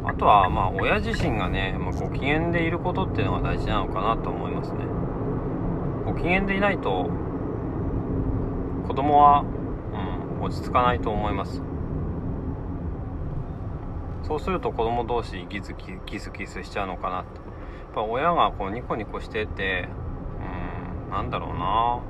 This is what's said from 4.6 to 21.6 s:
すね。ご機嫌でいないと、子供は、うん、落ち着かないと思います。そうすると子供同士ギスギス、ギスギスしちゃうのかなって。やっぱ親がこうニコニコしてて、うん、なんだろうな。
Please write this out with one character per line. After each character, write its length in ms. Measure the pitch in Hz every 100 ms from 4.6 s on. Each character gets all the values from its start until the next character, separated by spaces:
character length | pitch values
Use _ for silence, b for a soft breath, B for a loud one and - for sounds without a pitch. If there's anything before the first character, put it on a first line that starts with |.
す 100 | -
ね。 60 | - - - - - - - - - - - - - -
ご 100 | -
機 80 | 160
嫌 140 | 185
で 160 | 196 190
い 20 |
な 120 | 202
い 80 | 190
と、 300 | 117 92 87 87 - - - - - - - - - - - - - - - - -
子 60 | 127
供 240 | 139 147
は、 260 | 143 143 139 - - - -
う 460 | - - - - -
ん、 40 |
落 120 | - -
ち 60 | -
着 60 |
か 80 | 127
な 140 | 123 120
い 40 |
と 120 | 117
思 180 | 104 104
い 40 |
ま 120 | 101 98
す。 160 | - - - - - - - - - - - - - - - - - - - - - - - - - - -
そ 120 | - 156
う 40 |
す 100 | -
る 100 | 185
と 120 | 120
子 120 | 107
供 200 | 113 120
同 180 | 120 120
士 240 | 110 92 87
ギ 120 | 101
ス 120 | 92
ギ 120 | 90 -
ス、 140 | 92 -
ギ 140 | -
ス 120 | -
ギ 160 | - 95
ス 160 | 95
し 60 | 90
ち 80 | -
ゃ 60 | 98
う 20 |
の 100 | 87
か 120 | 92
な 120 | 92
っ 40 | 87
て。 120 | -
や 40 | - B B B B
っ 20 |
ぱ 80 | -
親 300 | 110 117 160
が 180 | 165 110
こ 160 | - 98
う 40 |
ニ 100 | 110
コ 140 | 127 143
ニ 100 | 104
コ 140 | 104
し 100 | -
て 160 | 110 107
て、 420 | - 95 92 87 87 - - - - 95 90 87 87 B - -
う 40 |
ん、 20 |
な 100 | 95
ん 80 | -
だ 100 | 98
ろ 140 | 85
う 40 |
な。 420 | 85